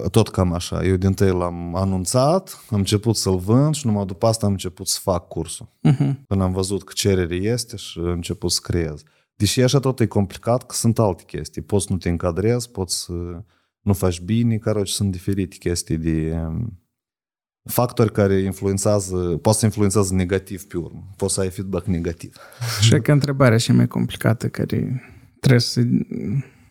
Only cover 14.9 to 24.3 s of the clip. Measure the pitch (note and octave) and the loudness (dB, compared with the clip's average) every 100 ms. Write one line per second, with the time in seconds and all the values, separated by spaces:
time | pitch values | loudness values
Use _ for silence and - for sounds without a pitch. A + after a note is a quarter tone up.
14.9 | - G2+ F#2 - G2 F#2 - F2 F2 - | -2 -2 -2 -4 -2 -4 -4 -4 -4 -4
15.9 | D#2+ D#2+ D#2+ D#2+ E2 E2 D#2+ E2 F2+ _ | -4 -2 -2 -2 -4 -4 -6 -8 -10 _
16.9 | _ _ _ _ _ _ _ - - A#2+ | _ _ _ _ _ _ _ -6 -2 0
17.9 | - G#2+ A2 G2 G2 G2 F2+ G2 F#2+ G#2+ | 2 0 4 2 2 0 -2 -2 0 0
18.9 | G#2 F#2 F#2 F2 D#2 A2 A2 A2 G#2 G2+ | 0 0 -2 -2 0 2 2 2 2 2
19.9 | G#2+ F#2 F#2 F2+ F#2+ - F#2 - F2 D#2 | 2 2 0 0 0 -2 -12 -8 -8 -8
20.9 | - F#2 - F#2+ - F#2+ F2+ F#2+ F#2 - | -12 -18 -6 -4 -2 -4 -4 -6 -4 -2
21.9 | E2+ E2+ E2 - - - - A#2+ G#2+ A2 | -2 -2 -6 -14 -18 -20 -12 -8 2 4
22.9 | A#2+ A2+ D3 C3+ C#3 C3 A2 - B2 A#2+ | 4 4 2 2 4 4 4 4 4 4
23.9 | - A#2+ - - | 0 -4 -2 0